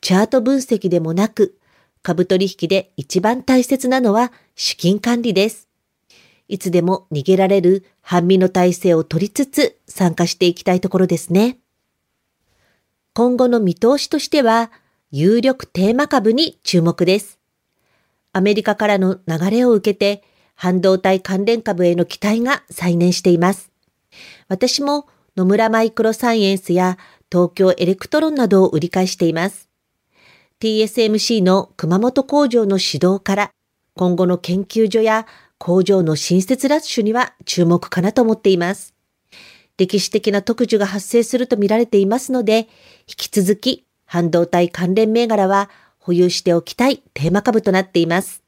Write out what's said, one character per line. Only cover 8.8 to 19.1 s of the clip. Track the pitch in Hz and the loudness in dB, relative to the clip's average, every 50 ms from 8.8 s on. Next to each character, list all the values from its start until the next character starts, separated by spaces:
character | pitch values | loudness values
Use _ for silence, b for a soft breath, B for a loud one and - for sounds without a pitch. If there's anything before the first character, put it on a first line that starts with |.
| - 185 170 | 0 2 2
を | 160 160 | 2 0
取 | _ - 165 180 | _ -4 -4 -4
り | 202 | -4
つ | _ - 285 | _ -6 -6
つ | 269 - - 294 - - _ _ | -4 -2 -2 -2 -2 -2 _ _
参 | _ - - 190 180 165 | _ -6 -2 -2 0 0
加 | - 175 | 0 -2
し | 170 - | -4 -2
て | _ 185 | _ 0
い | 175 170 | 0 0
き | - - | -2 -2
た | - 180 | -2 -2
い | 180 | -2
と | - 190 | -2 -2
こ | - 185 | 0 0
ろ | 185 | 0
で | 175 175 160 | 0 0 -4
す | - - | -4 -2
ね。 | 170 190 220 240 254 _ _ _ _ _ _ _ _ _ _ _ _ _ _ _ _ _ _ _ _ _ _ _ _ _ _ _ _ _ _ _ _ | 0 0 0 0 -2 _ _ _ _ _ _ _ _ _ _ _ _ _ _ _ _ _ _ _ _ _ _ _ _ _ _ _ _ _ _ _ _
今 | - 233 247 247 | 0 0 0 2
後 | 240 254 247 | 2 2 2
の | 240 233 | 2 2
見 | 214 185 175 | 0 0 -2
通 | _ - 226 277 285 | _ 2 2 2 0
し | - - | -2 -4
と | - 302 | -4 -6
し | - - | -4 0
て | - 302 | 0 2
は、 | 269 226 220 226 233 226 b b b b b b b _ | 2 4 2 2 0 -4 b b b b b b b _
有 | - 139 151 185 220 240 240 | -4 0 2 4 4 4 2
力 | 262 262 262 - | 0 -2 -2 -6
テ | _ _ 180 185 202 | _ _ 0 0 2
ー | 233 | 2
マ | 254 294 294 | 0 0 0
株 | - 269 196 220 220 | 0 0 2 2 2
に | 262 330 - - _ _ | 2 0 -2 -4 _ _
注 | - - 180 | 0 0 2
目 | 165 170 165 - 180 | 2 2 0 0 0
で | 175 185 208 | 0 0 0
す。 | 208 - - _ _ _ _ _ _ _ _ _ _ _ _ _ _ _ _ _ _ _ _ | -2 -8 -20 _ _ _ _ _ _ _ _ _ _ _ _ _ _ _ _ _ _ _ _
ア | 190 | 0
メ | 185 202 208 | 0 2 0
リ | 214 208 | 0 0
カ | 220 208 | -2 -2
か | 208 220 | -2 0
ら | 208 208 196 | 0 0 2
の | 190 185 | 0 0